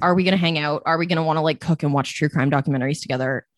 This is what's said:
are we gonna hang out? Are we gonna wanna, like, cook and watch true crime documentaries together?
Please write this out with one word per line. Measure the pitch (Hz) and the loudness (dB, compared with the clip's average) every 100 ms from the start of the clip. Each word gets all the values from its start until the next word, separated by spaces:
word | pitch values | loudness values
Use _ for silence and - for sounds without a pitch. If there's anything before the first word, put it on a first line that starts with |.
are | 175 | 2
we | 180 | 2
gonna | 185 190 | 2 2
hang | 170 160 | 2 0
out? | 147 151 - | -2 -2 0
Are | 165 | 0
we | 170 | 0
gonna | 165 | 0
wanna, | 160 156 | 0 0
like, | 160 139 | 0 0
cook | - 160 | 0 0
and | 147 | 0
watch | 143 135 | 0 -2
true | - 151 | -2 -2
crime | - 135 | 0 2
documentaries | 139 139 135 131 151 | 2 0 -2 -2 -4
together? | - 131 131 131 - | -4 -4 -2 -4 -8